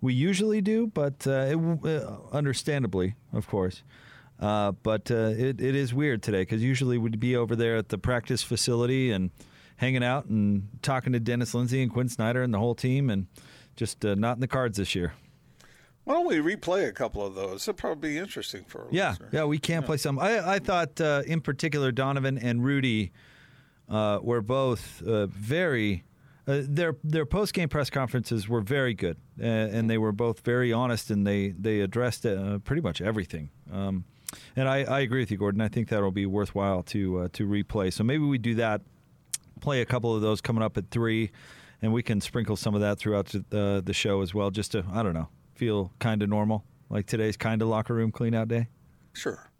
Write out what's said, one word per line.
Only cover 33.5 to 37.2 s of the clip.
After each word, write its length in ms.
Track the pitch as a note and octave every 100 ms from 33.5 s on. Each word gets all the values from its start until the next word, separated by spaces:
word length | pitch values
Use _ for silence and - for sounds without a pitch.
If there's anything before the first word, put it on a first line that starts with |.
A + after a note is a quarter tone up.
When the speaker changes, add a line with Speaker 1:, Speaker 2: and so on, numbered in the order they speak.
| - -
Speaker 1:
Um, 320 | G2 G2 F#2+ F2+ - - - - -
and 120 | C3+
I, 140 | C3+
I 160 | C3+ C3+
agree 200 | C3+ B2+
with 100 | A#2
you, 80 | G2+
Gordon. 220 | G2+ G2
I 60 | A2
think 200 | B2 A2
that'll 220 | A2 G2+
be 160 | F#2+ G2
worthwhile 560 | G2 G2+ - G2 F#2
to, 340 | F2 G#2+ F#2+ F#2